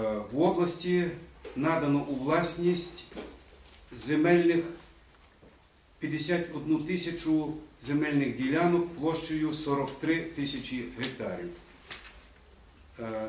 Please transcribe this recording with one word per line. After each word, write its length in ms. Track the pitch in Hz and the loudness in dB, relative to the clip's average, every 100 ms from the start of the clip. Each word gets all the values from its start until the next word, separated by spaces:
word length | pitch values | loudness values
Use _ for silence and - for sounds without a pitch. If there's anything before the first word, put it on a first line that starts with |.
| 110 107 104 | -2 -2 -2
в 100 | 131 | 2
області 640 | 180 175 170 - 180 180 175 - - - - 131 | 2 4 0 -2 0 2 2 -4 -14 -18 -10 -2
надано 440 | 156 165 143 143 | 2 2 4 2
у 160 | 147 131 | 0 -2
власність 880 | 139 165 170 175 175 170 - - - 104 - - - - - - - 120 120 | 0 2 2 2 2 2 -2 -10 -14 -14 -14 -16 -20 -20 -20 -20 -20 -8 0
земельних 580 | 151 170 175 170 170 - - - - - - - _ - - _ _ _ - | 4 6 8 6 4 0 -8 -18 -20 -20 -20 -20 _ -20 -20 _ _ _ -8
п'ятдесят 560 | 151 151 170 175 170 151 | -4 -2 0 0 -2 -4
одну 240 | 151 151 | 0 0
тисячу 760 | 156 180 175 - 160 156 147 - - - | 0 -2 -2 -4 2 2 0 -6 -12 -12
земельних 560 | 120 147 151 143 127 117 | -2 0 2 2 2 0
ділянок 580 | 131 160 175 175 170 135 | 0 4 4 4 0 -2
площею 580 | 156 156 - 156 151 | -2 -2 -2 -2 0
сорок 460 | - 143 139 135 - | 0 0 0 -2 -2
три 220 | 156 165 | 0 0
тисячі 640 | 165 - 139 131 - 127 - 113 | -2 -4 -4 -4 -6 -6 -6 -6
гектарів. 500 | 127 - 101 180 175 - - - - - - - - - - - - - - - | -6 -6 -6 -6 -8 -12 -20 -20 -18 -18 -18 -20 -20 -20 -20 -20 -20 -20 -20 -12
Е, 280 | 113 110 | -8 -6